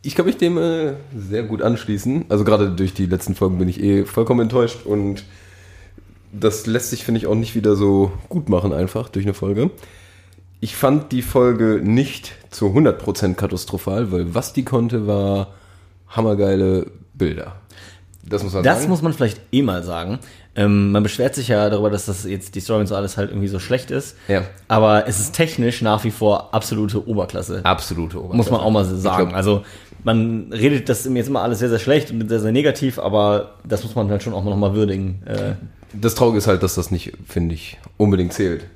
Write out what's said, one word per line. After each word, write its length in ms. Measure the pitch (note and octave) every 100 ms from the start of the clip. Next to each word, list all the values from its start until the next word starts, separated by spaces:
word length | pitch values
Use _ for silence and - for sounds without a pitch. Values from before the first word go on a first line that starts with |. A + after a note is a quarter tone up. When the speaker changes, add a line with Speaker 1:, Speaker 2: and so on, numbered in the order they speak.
Speaker 1:
Ich 120 | C#3+
kann 120 | - E3+
mich 100 | -
dem, 220 | E3+ E3+
äh, 360 | E3+ E3 D#3 C#3 - B2+
sehr 260 | F#2+ G#2+
gut 180 | A2 G#2+
anschließen. 640 | A2 A#2 - G2+ A#2 C#3+ E3
Also 160 | G#2+
gerade 260 | G#2+ G#2 G2+
durch 240 | F2+ F#2+
die 120 | - F#2+
letzten 280 | F#2 -
Folgen 240 | F#2+ F#2+ F2+
bin 100 | F#2
ich 120 | F2
eh 220 | G2+ G2+
vollkommen 360 | - - A2+ B2
enttäuscht 440 | A2+ B2 A#2 -
und 400 | - G#2 G2+ G2 - - - - - - - - - - -
das 340 | G2+ G#2+ G#2 -
lässt 240 | A#2 -
sich, 140 | A#2+
finde 140 | - A2+
ich, 80 | A2
auch 80 |
nicht 200 | G#2+ A2+
wieder 200 | A#2 G#2+ G2+
so 360 | G2+ G2 F#2+ F#2 -
gut 200 | F3+ D3+
machen 240 | F2+ G2
einfach 360 | D2 F#2 A2 A#2+
durch 160 | -
eine 100 | G2
Folge. 360 | F#2+ F#2+ G2+ D3+ - - - - - - - - -
Ich 140 | A2+ -
fand 360 | C3 D3 D3
die 100 | B2+
Folge 580 | - C3+ B2 A#2 A2+ G#2
nicht 500 | G2 A#2 D3 - - - -
zu 220 | - G2+
hundert 260 | G#2+ D3+ -
Prozent 400 | - F#2 F#2+ F#2
katastrophal, 720 | - F2+ - F2+ - G2 A#2
weil 240 | F2+ F2
was 180 | F#2+ -
die 120 | -
konnte, 420 | B2 B2+ A#2 A#2 G#2
war 480 | G2+ G2 G2 F#2+ - - - - _ _
hammergeile 760 | A2+ A2 G2+ G2 G2 F#2+ F#2+ - - -
Bilder. 420 | - E2 D#2+ - - - - - - - -
Das 180 | - G2+
muss 100 | G2
man 100 | F#2+
Speaker 2:
Das 160 | B2 -
Speaker 1:
sagen. 120 | C4+
Speaker 2:
muss 100 | F3
man 100 | D#3+
vielleicht 260 | - A#2 G2+ -
eh 100 | B2+
mal 200 | C3 F2+
sagen. 360 | F2 E2+ F2 B2 - - -
Ähm, 360 | - G#2 G2+ G2+
man 100 | G#2
beschwert 320 | G#2 - B2
sich 140 | - A#2+
ja 220 | G#2 G#2
darüber, 180 | G#2 G#2
dass 180 | G2+ -
das 180 | F#2
jetzt 320 | G2 F#2+ - G2
die 40 |
Story 200 | F#2 A2
und 60 | G2
so 80 | G2
alles 200 | G2+ -
halt 140 | G2+
irgendwie 180 | G2 G2
so 100 | F#2+
schlecht 320 | F2+ B2 B2+
ist. 260 | C3+ - - -
Speaker 1:
Ja. 160 | G2 F#2+ - -
Speaker 2:
Aber 400 | A2 A2 G#2+ A#2
es 140 | -
ist 120 | -
technisch 480 | - D#3+ - A#2 A#2
nach 220 | A2 G#2+
wie 60 | A#2
vor 420 | - G#2+ G2+ -
absolute 540 | A2 - G#2+ G#2 G#2+ -
Oberklasse. 580 | G#2 F2+ F2 E2+ F#2
Speaker 1:
Absolute 540 | F2+ F#2 - E2+ E2 F2
Oberklasse. 180 | F2+ A2
Speaker 2:
Muss 140 | G#2
man 100 | A2+
auch 100 | G#2+
mal 140 | G#2+
so 120 | F#2 F#2
Speaker 1:
Ich 60 |
Speaker 2:
sagen. 240 | F#2+ F#2 F2
Speaker 1:
glaub 80 | F#2
Speaker 2:
Also 280 | G2 G2+ - - - -
man 480 | A2+ A2+ A2+ A2+ F2+
redet 360 | A2 B2+ C#3+ A2
das 160 | A#2 C3
jetzt 220 | B2 A#2+
immer 140 | C3
alles 180 | A2 G#2+
sehr, 80 | B2
sehr 80 | A2+
schlecht 320 | C3 D3 D3+
und 180 | A#2 G#2+
sehr, 120 | A2+
sehr 120 | G#2+
negativ, 460 | B2 D3 - C3 B2
aber 560 | G2 G#2 G#2 G#2 - -
das 200 | - -
muss 100 | A2
man 160 | B2 G#2
halt 120 | G2+
schon 120 | A#2
auch 100 | G2
noch 120 | G#2 G2+
mal 180 | G2+
würdigen. 480 | G#2 G#2 F#2+ F#2+ F#2+
Äh, 280 | G#2 G#2 G2+ G2 - - -
Speaker 1:
Das 200 | G#2 A2+ -
Traurige 220 | A#2+ A2
ist 80 | G#2
halt, 140 | F#2
dass 120 | F#2
das 160 | - E2+
nicht, 220 | F2+ - - -
finde 280 | - E2
ich, 240 | D#2+ - - - -
unbedingt 360 | G#2 F#2+ F2
zählt. 300 | - F#2+ D#2+ -